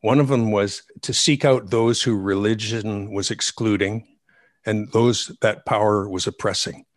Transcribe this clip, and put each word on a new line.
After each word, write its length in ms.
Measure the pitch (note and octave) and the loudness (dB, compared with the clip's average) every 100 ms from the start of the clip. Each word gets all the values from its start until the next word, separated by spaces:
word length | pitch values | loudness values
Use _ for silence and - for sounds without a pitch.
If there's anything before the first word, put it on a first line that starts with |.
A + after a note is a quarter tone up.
One 180 | A2 C3 | 4 4
of 80 | C#3 | 4
them 240 | C3 A2+ | 2 2
was 320 | G#2 G2+ - _ - | 2 0 -4 _ -12
to 120 | - | -6
seek 320 | B2 - C#3 | 0 2 2
out 260 | D3 B2+ G#2 | 4 2 2
those 300 | A#2 A2+ A#2 | 0 2 2
who 140 | - | 0
religion 960 | G#2+ F#2+ G2 G#2 A2 G#2+ A2+ G#2+ G2+ G2+ | -2 0 0 0 -2 -4 -6 -4 -6 -6
was 200 | G2 G2 | -6 -6
excluding 760 | A2 - - A2 G2+ G2 A2 - _ _ _ _ _ | -4 -6 -2 0 0 0 -4 -10 _ _ _ _ _
and 260 | - G#2+ G#2 | -4 -2 0
those 400 | A2 A#2+ A2 - - | 2 4 2 -4 -2
that 240 | A2+ G#2+ | -2 -2
power 440 | - G#2+ G#2+ G#2 G2+ | -2 2 2 2 0
was 180 | F#2 G2+ | -4 -6
oppressing. 580 | - G#2 F2+ - - _ | -4 -4 -2 -6 -10 _